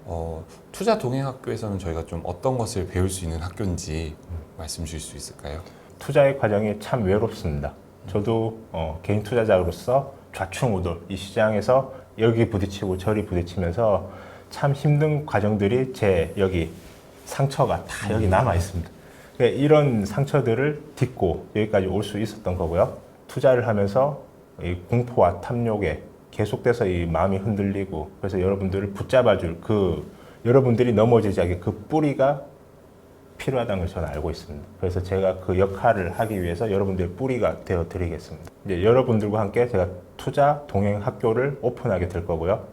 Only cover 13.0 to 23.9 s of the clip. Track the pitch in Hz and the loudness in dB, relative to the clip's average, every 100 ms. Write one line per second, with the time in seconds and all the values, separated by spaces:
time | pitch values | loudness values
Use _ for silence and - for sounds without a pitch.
13 | 107 107 98 87 87 - 85 85 113 92 | 0 0 0 -2 -2 -2 -2 2 2 2
14 | 98 - - - - - 143 139 151 147 | 0 -14 -18 -20 -18 -2 -2 2 2 4
15 | 156 147 147 107 104 107 101 123 127 - | 2 0 0 0 2 2 2 2 0 0
16 | 104 87 80 104 95 90 - - - - | 2 4 0 0 0 2 -2 -8 -20 -20
17 | - - - - 143 - 120 85 - - | -20 -20 -12 -2 -2 0 0 0 -4 -8
18 | 101 90 87 92 123 85 85 85 80 - | -2 0 4 4 4 0 -2 -6 -8 -14
19 | - - - - 120 101 147 151 143 113 | -20 -20 -20 2 2 4 6 6 6 2
20 | 98 - 139 143 117 113 143 147 - - | 0 -2 2 2 2 2 0 -2 -10 -2
21 | 123 - 92 78 - 107 107 101 92 95 | -2 0 0 0 -4 -2 2 2 2 -2
22 | 104 101 110 - 92 90 82 85 123 - | -2 -4 -4 -4 -4 -2 0 2 2 0
23 | - - - - 135 123 117 104 101 | -18 -20 -12 2 4 4 2 0 2